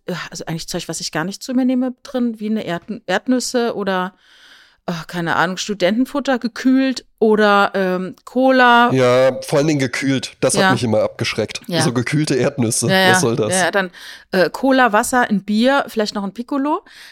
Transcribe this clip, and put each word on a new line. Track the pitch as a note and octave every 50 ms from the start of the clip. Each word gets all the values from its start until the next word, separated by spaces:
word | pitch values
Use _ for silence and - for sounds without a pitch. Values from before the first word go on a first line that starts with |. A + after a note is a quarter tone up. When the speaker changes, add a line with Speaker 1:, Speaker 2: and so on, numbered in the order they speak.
| _ -
Speaker 1:
äh, | F3+ D#3+ - -
also | - - -
eigentlich | - E3 E3 - -
Zeug, | - F3 - -
was | D#3+ -
ich | E3+ - -
gar | D#3 D#3+
nicht | F#3+ G3 -
zu | - - B3+
mir | B3+ C4
nehme, | B3 C4 B3 C4 B3+ B3+ _ -
drin, | - - B3+ A#3+ A#3+ A3 G#3+
wie | G#3 G#3+
eine | A3 G#3+ -
Erd-, | D#3 E3+ E3+ - - G3+ - _
Erdnüsse | - C#4 D4+ - - B3+ B3 A#3 - - B3 A#3 A#3 -
oder, | G3 G3+ G3 F#3+ F#3 F3+ F#3+ - _ _ _ _ _ _ - - - _ _ _ _ _
äh, | - F3 E3 D#3+ -
keine | - - G3+ E3+ - -
Ahnung, | D#3+ F3 F#3
Studentenfutter | - - - G#3 G3+ F3+ F3 A3 A#3 C4 - - C#4+ C4 C#4 C4 A#3
gekühlt | - A3+ - - - C4 C4 C4 C4+ C4 B3 - - _ _ -
oder, | A3 A3 G#3+ G#3 G#3+ G#3 G3+ G3+ G3+ - -
ähm, | G3 F#3+ F#3 F#3 F3+ F#3 F3+ - _ -
Cola. | - - B3 C4 C4 C4 B3+ B3 A#3+ A#3+ A#3+ A#3+ A#3+
Speaker 2:
Ja, | - C3 B2+ B2 B2 B2+ C3 C3 B2 G#2+
vor | - - D#3+ C#3+
allen | C#3+ D#3+
Dingen | D#3 C#3+
gekühlt. | C3 B2 - - C#3+ C3+ C3+ B2+ - - - -
Das | - C3 -
Speaker 1:
Ja. | F#3+ G3
Speaker 2:
hat | F#3+ F#3+
mich | G3 B2+
immer | A2+ G#2+ G#2+
abgeschreckt. | G2+ G#2 - - A#2+ - - - G#2+ - - - - -
Speaker 1:
Ja. | F3 E3
Speaker 2:
So | D#3+ - A#2
gekühlte | B2 A#2 - - D3 D3+ - D3+
Erdnüsse. | B2+ A#2+ A2+ - - A#2 A2 A#2+ - A#2+ A#2
Speaker 1:
Ja, | F#3+ F#3+
ja. | F#3+ F#3
Speaker 2:
Was | F#3 F#3
soll | F3 A#2 A2+ -
das? | G#3+ - F3+
Speaker 1:
Ja, | F#3+ F3
ja, | E3
dann, | G3+ G3+ F#3 F3+ - - - - - - - _
äh, | - F#3+ F3+ B3
Cola, | - - - C4+ C4 C4 B3+ A#3
Wasser, | G3+ G#3+ B3 - C4 B3 A#3+ -
ein | G#3 F#3+ F#3+
Bier, | - G#3 A3 A#3 C4 C#4 C#4 - -
vielleicht | - G#3+ G#3 G#3 -
noch | G#3+ G3
ein | G3 -
Piccolo. | - A#3+ - D4 C#4 C4+ D4 D#4+ G4 - - - - - -